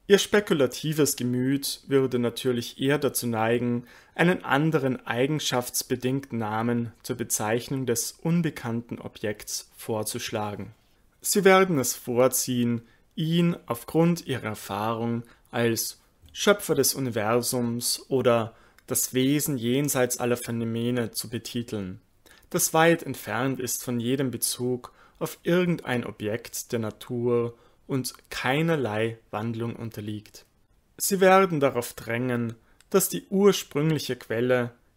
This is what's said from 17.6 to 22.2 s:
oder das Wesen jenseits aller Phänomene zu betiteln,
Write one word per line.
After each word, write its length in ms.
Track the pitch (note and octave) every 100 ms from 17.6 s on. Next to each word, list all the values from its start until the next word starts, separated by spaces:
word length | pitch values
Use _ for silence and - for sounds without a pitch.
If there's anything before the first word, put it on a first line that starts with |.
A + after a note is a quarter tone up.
| A#2+ A#2 - - -
oder 460 | C3 B2 A#2 A2 - _ _ -
das 260 | B2 -
Wesen 420 | B2+ C3 D3 C#3 C#3
jenseits 640 | A#2 B2+ D3 C#3 B2 -
aller 180 | A#2+ A#2+
Phänomene 760 | - A#2 A#2 A2+ A#2+ B2 A2+
zu 180 | - A#2
betiteln, 720 | A#2 - B2 A#2+ A2 F#2+ G#2 _ _